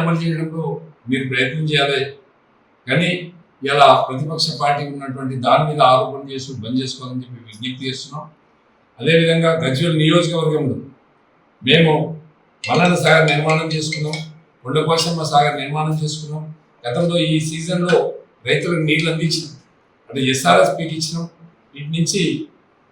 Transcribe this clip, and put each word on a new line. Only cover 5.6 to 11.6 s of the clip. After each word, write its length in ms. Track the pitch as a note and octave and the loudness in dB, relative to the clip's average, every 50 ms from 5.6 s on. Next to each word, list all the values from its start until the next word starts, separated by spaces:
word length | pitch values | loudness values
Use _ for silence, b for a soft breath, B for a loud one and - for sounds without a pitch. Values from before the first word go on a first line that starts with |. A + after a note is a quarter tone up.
| D3+ D3+ | 2 2
మీద 120 | D3+ D3 C#3 - | 2 4 4 6
ఆరోపణ 300 | B2+ C3 - C3 C#3 C#3 C#3 C#3 C3+ | 6 4 2 0 -6 -10 -12 -10 -10
చేసి 240 | C3 C3 C#3 C3 A2 G#2 | -10 -10 -10 -12 -12 -8
బంద్ 180 | A2+ B2+ C3 | -4 -4 -4
చేసుకోవాలని 420 | C3 B2+ - - C3 B2+ B2+ B2+ B2 | -4 -4 -8 -10 -12 -10 -10 -10 -10
చెప్పి 160 | B2 B2 A2 G#2+ - | -10 -14 -18 -18 -20
విజ్ఞప్తి 380 | G#2+ G#2+ B2 B2+ B2+ B2+ C3+ C3 | -16 -10 -10 -10 -8 -8 -8 -8
చేస్తున్నాం. 360 | B2 - - - D3+ D3+ D3+ - - _ _ _ _ _ _ _ _ _ _ _ _ - | -8 -8 -10 -12 -12 -14 -14 -14 -18 _ _ _ _ _ _ _ _ _ _ _ _ -4
అదేవిధంగా 500 | B2 D3+ E3 E3 E3 E3 E3 E3 E3 E3 E3 D#3+ - | 0 2 4 4 4 4 2 2 2 2 2 0 0
గజ్వేల్ 340 | - - - E3+ E3 D#3 D#3 D#3 | -2 0 0 0 0 2 2 2
నియోజకవర్గంలో 760 | D#3+ F3 F3 E3 - E3+ E3 D#3 D#3 D3+ D3+ D3 C3 A#2+ - - - - _ _ _ _ _ _ _ _ _ _ _ _ _ | 4 4 4 2 2 0 0 0 0 0 0 0 -2 -4 -6 -8 -14 -18 _ _ _ _ _ _ _ _ _ _ _ _ _